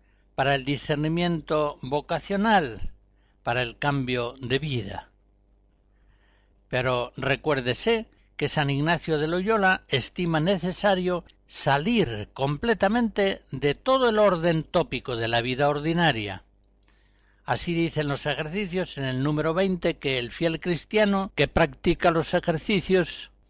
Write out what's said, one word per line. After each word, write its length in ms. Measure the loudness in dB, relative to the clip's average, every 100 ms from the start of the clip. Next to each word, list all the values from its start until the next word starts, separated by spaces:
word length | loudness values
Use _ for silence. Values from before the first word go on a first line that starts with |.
| _ _ _ -2
para 200 | 0 0
el 80 |
discernimiento 1120 | 0 -4 -2 -2 0 0 0 -2 -2 0 0 -4
vocacional, 1120 | -4 -4 -4 -6 -4 -2 4 4 2 -4 -8 -8 _ _ _ _
para 180 | -4 -2
el 140 | -2 -2
cambio 580 | -2 0 0 -2 -4 -6
de 200 | -2 -2
vida. 500 | -2 -4 -6 -10 -14 _ _ _ _ _ _ _ _ _ _ _ _ _ _ _ -4
Pero 420 | 0 2 0 -2 -4
recuérdese 920 | -2 -2 0 0 0 -2 0 0 -2 _ _ -6
que 100 | -2
San 220 | 0 0
Ignacio 480 | 0 0 0 0 -2
de 80 | 0
Loyola 560 | -2 0 2 2 0 -2
estima 500 | -4 -4 -4 0 0
necesario 880 | 2 0 -2 0 2 2 0 -2 -6 _ -16
salir 840 | -4 2 2 2 2 2 -2 -8
completamente 1080 | -4 -2 0 0 2 2 2 0 0 0 0 -8
de 240 | -2 -2 0
todo 340 | 0 2 4
el 100 | 4
orden 440 | 4 4 2 0
tópico 540 | 0 0 0 -4 -4 -4
de 100 | 0
la 140 | 0
vida 260 | 0 0 2
ordinaria. 760 | 2 0 2 2 2 -4 -8 -14 _ _ _ _ _ _ _ _ _
Así 300 | -4 -4 -2
dicen 340 | 0 0 0 -2
los 180 | -2 -4
ejercicios 720 | -4 -4 -6 -4 -4 -4 -4
en 60 |
el 180 | -4 0
número 320 | 0 0 0
veinte, 440 | 0 0 0 0 -2
que 200 | -2 -2
el 140 | -4
fiel 300 | -2 -2 -2
cristiano 720 | -2 -4 -2 2 4 2 -2 0
que 140 | 0
practica 600 | 2 0 0 -2 2 2
los 240 | 2 2
ejercicios 1000 | -2 0 -2 0 0 2 2 2 -4 -16 _